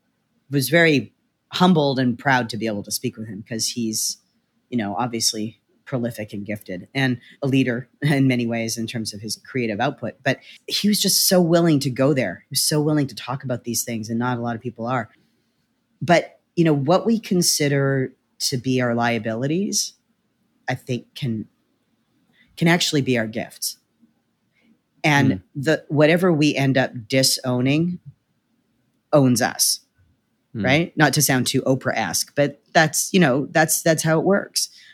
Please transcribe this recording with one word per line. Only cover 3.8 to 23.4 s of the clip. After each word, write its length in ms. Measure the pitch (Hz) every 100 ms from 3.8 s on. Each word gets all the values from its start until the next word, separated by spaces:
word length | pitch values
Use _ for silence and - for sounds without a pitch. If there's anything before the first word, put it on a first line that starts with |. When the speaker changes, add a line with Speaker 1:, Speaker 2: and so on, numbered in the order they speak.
| 110 110 - - _ _ _ _ -
Speaker 1:
you 80 | 123
know, 160 | 101 98
obviously 640 | 123 117 - 110 110 - _ _
prolific 500 | - 131 117 117 104
and 100 | 101
gifted 420 | 98 104 - 90 -
and 240 | 135 135 120 - -
a 40 | 139
leader 400 | 135 123 120 - -
in 260 | 151 139 135
many 180 | 123 117
ways 300 | 117 113 113
in 100 | 110
terms 280 | 113 107
of 60 | 101
his 140 | 107 -
creative 440 | - 131 117 101
output. 320 | 135 127 117 -
But 160 | 139 - - - -
he 200 | - 208
was 140 | 185
just 260 | 190 - -
so 140 | 185
willing 400 | 170 170 170 143
to 80 | 139
go 220 | 120 135
there. 320 | 139 101 -
He 80 | -
was 80 | 139
so 200 | - 151
willing 260 | 147 151 139
to 80 |
talk 280 | 101 - 131
about 220 | 127 120
these 200 | 120 113
things, 260 | - 113 107
and 80 | 117
not 180 | 123 120
a 60 |
lot 120 | 120
of 60 | 117
people 260 | 123 113 117
are. 220 | 127 107 _ _ _ _ _ _ _ _ -
But, 360 | 131 - - - _ -
you 80 |
know, 100 | 165
what 320 | 143 135 180 196
we 120 | 226
consider 960 | - 180 165 - 147 143 139 135 131 - _ -
to 180 | - 131
be 240 | 127 127
our 120 | 123
liabilities, 1000 | 117 117 117 113 110 139 170 208 208 - - _ _ _ _ _ _ -
I 60 |
think 320 | 131 - 120 -
can, 320 | - 131 110 - _ _ _ _ _ _ _ _ _ _ -
can 100 | 165
actually 320 | 170 - 151
be 140 | 131 120
our 80 | 110
gifts. 520 | 113